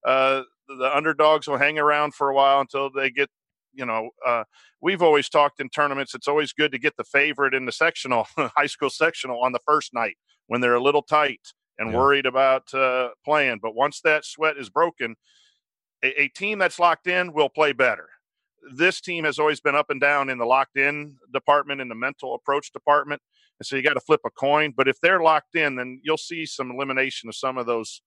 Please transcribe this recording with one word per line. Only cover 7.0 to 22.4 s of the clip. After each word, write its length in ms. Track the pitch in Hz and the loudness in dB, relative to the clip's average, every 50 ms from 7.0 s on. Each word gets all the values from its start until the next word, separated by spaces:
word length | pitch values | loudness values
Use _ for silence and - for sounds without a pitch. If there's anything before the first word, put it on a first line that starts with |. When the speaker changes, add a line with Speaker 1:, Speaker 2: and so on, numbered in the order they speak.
| 120 | -12
Speaker 1:
favorite 480 | _ - 139 143 151 143 120 143 135 | _ 0 0 2 2 0 0 0 0
in 140 | 131 135 131 | 0 -2 -4
the 60 | 123 | -6
sectional, 540 | - - 160 165 165 - - 131 127 117 107 - | -4 0 0 -2 0 -4 -4 -2 -2 -2 -2 -4
<laughs> 60 | - | -4
high 300 | - 143 120 - - 143 | -4 -4 -2 0 0 0
school 220 | 147 - _ 147 135 | 0 -2 _ -4 -6
sectional 540 | - - 156 165 160 - - 131 123 117 123 | -2 0 0 0 0 -4 -8 -8 -4 -2 -2
on 80 | 127 | -2
the 80 | 123 120 | -2 -2
first 320 | _ - 147 151 - - | _ 0 0 0 0 -4
night 240 | - 123 117 104 90 _ _ _ _ _ _ | -6 -4 -4 -4 -6 _ _ _ _ _ _
when 160 | _ 110 123 | _ -4 0
they're 120 | 123 120 120 | 2 2 2
a 80 | 120 | 4
little 200 | 127 139 147 147 | 4 4 2 2
tight 500 | - - 156 151 151 143 120 - _ - - _ _ _ _ - | 0 2 2 2 2 0 -2 -8 _ -20 -20 _ _ _ _ -8
and 140 | 110 113 | -6 -4
Speaker 2:
Yeah. 60 | 110 120 | 0 2
Speaker 1:
worried 280 | 131 139 139 139 131 | 2 4 4 2 0
about, 460 | 131 123 135 135 135 131 131 _ - | 0 2 2 2 4 2 0 _ -6
uh, 380 | - 135 135 131 127 127 127 120 107 _ | -2 0 0 0 2 0 -2 -4 -6 _
playing. 360 | _ 139 151 151 143 131 117 101 | _ -2 0 0 2 0 -2 -4
But 120 | 123 113 110 | -8 -8 -2
once 260 | 113 139 147 - - | 0 -2 -2 -2 -2
that 240 | _ 160 156 151 - | _ 0 0 0 -2
sweat 320 | - - - 160 156 151 | -8 -8 -2 -2 -2 -2
is 140 | 143 127 101 | -4 -12 -6
broken, 460 | 92 147 165 170 - _ 127 113 113 _ _ _ _ _ _ _ _ _ _ _ _ _ _ _ _ _ | _ 0 0 0 -2 _ -8 -8 -8 _ _ _ _ _ _ _ _ _ _ _ _ _ _ _ _ _
a, 200 | - 131 135 143 | -4 -4 -2 -2
a 60 | 143 139 | -4 -4
team 300 | _ - 196 208 214 202 | _ -8 -8 -6 -2 -2
that's 200 | 185 170 - - | -2 -2 0 2
locked 280 | 175 170 165 - _ | 2 2 2 0 _
in 280 | 180 180 180 180 175 151 | -2 -2 -2 -2 -2 0
will 160 | 151 147 131 | 0 0 0
play 220 | _ - 156 147 | _ 0 0 0
better. 360 | 135 117 127 123 107 82 - - - _ _ _ _ _ _ _ _ _ _ 139 131 | 2 2 2 0 0 -2 -10 -20 -20 _ _ _ _ _ _ _ _ _ _ -20 -4
This 260 | 131 165 185 185 - | 0 0 0 0 -2
team 240 | - 185 175 170 156 | -10 -8 -8 -4 -2
has 140 | 156 131 147 | -4 -2 0
always 220 | 151 151 151 - | 0 0 0 0
been 160 | _ 147 139 | _ 0 0
up 140 | 147 151 - | 0 0 -2
and 100 | 147 131 | -2 0
down 300 | 139 143 147 143 139 135 | 2 2 2 2 0 -2
in 80 | 131 120 | -4 -4
the 80 | 120 | 0
locked 320 | 117 127 135 135 _ _ 139 | 2 2 2 2 _ _ -2
in 400 | 139 143 147 147 147 151 139 131 _ _ | -2 0 -2 -4 -10 -14 -18 _ _ _
department, 480 | 127 135 _ - 143 147 143 143 143 135 | -8 -4 _ 2 2 2 2 -2 -8 -8
in 80 | 131 123 | -8 -10
the 60 | 113 | -8
mental 400 | 113 123 135 139 _ - 127 117 | -6 -8 -8 -8 _ -12 -12 -12
approach 380 | 120 | -8